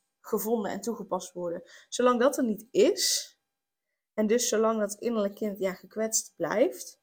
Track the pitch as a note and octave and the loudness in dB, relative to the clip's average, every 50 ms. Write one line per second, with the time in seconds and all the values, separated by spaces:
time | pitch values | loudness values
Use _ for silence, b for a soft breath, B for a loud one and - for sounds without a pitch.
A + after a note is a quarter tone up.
0 | _ _ _ _ - - - G3+ G#3+ G#3+ A#3+ A3+ G3+ - - G3 - A#3 G#3+ - | _ _ _ _ -8 -4 -4 -2 0 0 -2 0 -2 -4 -6 -6 -6 -6 -6 -6
1 | F#3+ - F3+ F#3 F#3 - - F3+ F3 E3+ E3+ F3+ B B B B B B - - | -6 -6 -6 -6 -6 -8 -10 -8 -6 -6 -6 -8 B B B B B B -4 2
2 | B3 B3 B3 A3+ A#3+ D4 C#4+ - C4 A3+ G3+ - - _ - F3 A3+ E4+ G4+ - | 2 4 4 4 4 2 2 2 0 -2 -2 -4 -6 _ 4 4 6 6 4 2
3 | - - - - - - _ _ _ _ _ _ _ _ _ _ _ _ _ _ | 0 0 0 0 -4 -8 _ _ _ _ _ _ _ _ _ _ _ _ _ _
4 | _ _ - - G#3+ G#3 A3+ B3 A#3+ - - G#3+ A3 A3 A3+ A3 G#3 G3+ - - | _ _ -2 -2 2 2 4 2 2 2 2 2 2 2 2 2 -2 -2 -4 -4
5 | - A#3+ A#3 A3 G3+ G3+ G3+ - A3 G#3+ G3 G#3 F#3+ F#3+ F#3 - - - - G#3+ | -4 -2 0 0 0 -2 -2 -4 -6 -4 -4 -2 -2 -4 -4 -6 -12 -12 -6 -4
6 | A3 A3 A3 - - - _ - E3 D3+ E3+ G#3+ C#4 F#4 - - - - - _ | -4 -2 -2 -2 -4 -4 _ -4 -2 0 2 2 2 2 2 -6 -14 -16 -18 _